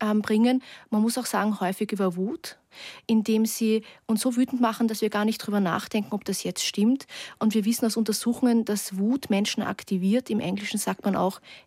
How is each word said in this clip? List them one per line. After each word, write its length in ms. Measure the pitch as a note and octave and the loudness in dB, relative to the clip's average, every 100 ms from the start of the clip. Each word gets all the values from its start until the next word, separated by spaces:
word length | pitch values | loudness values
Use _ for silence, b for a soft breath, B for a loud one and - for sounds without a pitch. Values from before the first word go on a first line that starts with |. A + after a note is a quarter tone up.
ähm, 220 | G#3+ G#3+ | 0 0
bringen. 400 | G#3 G#3+ A#3+ C4 B B B | 2 4 4 2 B B B
Man 140 | G#3+ | 0
muss 160 | A3+ B3 | 2 0
auch 80 | A#3 | -2
sagen, 320 | G3 G#3 G3+ | 0 0 0
häufig 320 | F3+ F#3+ G#3 | -2 -2 -4
über 240 | G3+ F#3+ F3 | 0 0 0
Wut, 420 | G3 E4 - - _ B B B - | -4 -4 -12 -18 _ B B B 2
indem 400 | A3 G#3+ A3 A3 | 2 4 2 2
sie 340 | - A3 A3 B B - | 0 0 0 B B -2
uns 160 | A3 | 0
so 140 | C4 A#3+ | 2 2
wütend 260 | C4 B3 | 0 2
machen, 260 | A#3 A3 A3+ | 2 2 -2
dass 140 | G#3+ | 0
wir 80 | G#3+ | 0
gar 160 | G3+ G#3 | 2 0
nicht 140 | A3 | 0
drüber 200 | - G3+ | -2 0
nachdenken, 540 | F#3 F#3+ - G#3+ G3+ | 2 0 -2 -4 -2
ob 100 | G3+ | -6
das 200 | - F#3+ | -4 -4
jetzt 200 | F3+ - | -4 -4
stimmt. 440 | - - G#3+ C4+ - B B B | -4 0 2 2 -4 B B B
Und 160 | A3 A3 | 2 2
wir 100 | G3+ | 2
wissen 220 | A#3 A3+ | 0 0
aus 100 | A#3 | 0
Untersuchungen, 680 | G#3+ G#3 A#3+ A#3 B3 A#3 | 0 0 -2 2 2 2
dass 340 | G3 G3+ - F#3+ | 2 -2 -4 -2
Wut 340 | G#3 C#4 - | 0 0 0
Menschen 320 | G3+ G#3 - | 0 0 -2
aktiviert. 640 | - - - F#3+ F#3+ A#3+ - | -4 -6 -4 0 2 2 0
Im 100 | G#3+ | -2
Englischen 380 | F3 G3 G#3 G#3 | -2 -4 -4 -4
sagt 260 | - F#3+ | -4 -2
man 120 | G3+ F#3+ | -2 0
auch, 260 | F#3 - B B | 0 -2 B B